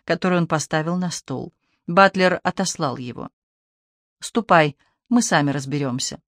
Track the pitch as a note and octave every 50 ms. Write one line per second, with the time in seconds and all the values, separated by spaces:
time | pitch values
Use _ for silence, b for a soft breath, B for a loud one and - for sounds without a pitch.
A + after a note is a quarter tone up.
0 | B - E3+ F3 - F#3 F3+ F3 E3+ E3 E3 D3+ - - - D#3 D#3 E3 F3 F3+
1 | F3+ F3 - - - - C3+ B2 B2 - - _ _ _ _ _ _ - F3 F#3+
2 | G3 F#3+ - F#3 F#3 F3+ F3+ - - F3+ - - F#3+ - - - D#3+ C3+ B2 B2+
3 | B2 B2 A2+ - - - _ _ _ _ _ _ _ _ _ _ _ _ _ _
4 | _ _ _ _ - - - A#3 A3 - F#3+ E3 D3+ D3 - _ _ _ _ _
5 | _ - A#3+ A#3+ A#3 - F3+ D#3 C#3+ C#3+ C#3 D3 C3+ C3+ C#3+ C#3+ C#3+ C3 A#2+ B2
6 | - - - - _